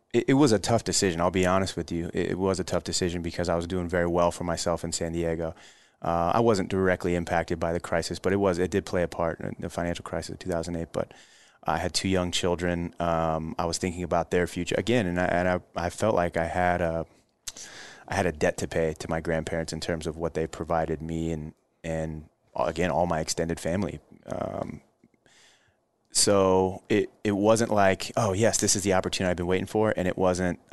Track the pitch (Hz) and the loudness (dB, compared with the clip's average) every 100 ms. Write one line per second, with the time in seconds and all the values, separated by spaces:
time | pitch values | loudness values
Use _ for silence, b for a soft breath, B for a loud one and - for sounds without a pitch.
0 | _ 117 127 135 143 104 - 117 - - | _ 0 4 6 6 4 4 0 2 0
1 | 98 82 90 92 90 95 95 - 80 85 | 2 2 2 4 4 4 0 -4 -4 -4
2 | 87 - 90 92 95 90 90 90 87 82 | -4 -2 -2 0 0 0 -2 -4 -2 -2
3 | 90 87 85 - 87 85 85 92 87 90 | -2 -2 -4 -4 -2 -2 -2 -4 -2 0
4 | 87 87 87 - 87 80 90 82 82 - | 2 2 2 0 -4 -4 -2 -2 -4 -6
5 | 85 85 85 82 82 - B B B B | -4 -2 -2 -2 -6 -8 B B B B
6 | - 85 85 - 117 98 90 95 92 90 | -2 0 2 4 4 2 0 0 2 2
7 | 87 87 82 85 82 85 85 85 - 85 | 0 0 0 0 0 -2 -2 -2 -2 -2
8 | - 87 92 101 98 87 92 98 - 92 | -2 -2 0 2 2 2 0 0 -2 -2
9 | 85 - 82 - - - 85 - 85 85 | -2 -2 -4 -4 -8 -8 -8 -4 -4 -4
10 | - 85 80 87 92 85 82 85 85 82 | -6 -6 -6 -8 -4 -4 -4 -6 -6 -6
11 | - B B B B B - 80 87 - | -6 B B B B B -4 -2 -2 -2
12 | 95 92 90 - 90 87 87 85 87 - | 0 2 0 0 0 0 0 -2 -4 -2
13 | 85 82 82 80 80 - 87 - 92 87 | 0 2 2 0 -4 -4 -2 -2 -4 -4
14 | 85 85 82 90 87 90 87 - 95 120 | 0 0 2 2 0 -2 -2 0 2 2
15 | 90 87 87 87 90 90 - 90 87 - | 2 2 2 2 2 0 -4 -6 -4 0
16 | 107 90 87 85 82 87 90 87 85 82 | 0 2 0 0 -2 0 2 2 0 -2
17 | 78 _ _ _ - - B B B B | -6 _ _ _ -16 -14 B B B B
18 | B 95 87 76 90 - 87 85 80 80 | B 0 0 2 0 0 -2 0 0 -2
19 | 78 82 82 80 76 85 80 78 - 80 | -4 -4 -2 -2 -2 -4 -4 -6 -4 -4
20 | 80 80 82 80 80 - 82 82 80 78 | -4 -4 -4 -2 -4 -4 -2 0 0 -4
21 | 82 82 82 80 78 - _ _ 82 80 | -4 -4 -2 -4 -8 -14 _ _ -6 -4
22 | 80 78 78 _ _ - 62 80 87 71 | -4 -8 -14 _ _ -4 -2 0 0 2
23 | 87 80 80 - 82 82 82 92 87 - | 0 0 -2 -2 -2 -2 -2 -2 -4 -6
24 | - - - - - - - - - _ | -14 -18 -10 -6 -6 -6 -8 -12 -18 _
25 | _ _ _ b b b b b _ _ | _ _ _ b b b b b _ _
26 | _ - 107 98 95 95 95 95 - 107 | _ 0 4 6 6 4 2 0 0 0
27 | 95 _ 107 98 104 113 117 104 98 92 | 0 _ -2 2 4 4 4 4 4 4
28 | - - 110 95 113 - 104 104 98 92 | -2 -2 0 4 4 4 2 2 2 2
29 | 92 - 92 87 87 95 98 107 107 - | 2 0 0 0 0 0 0 0 2 2
30 | 90 - 92 90 90 85 - | -2 2 2 2 0 -4 -4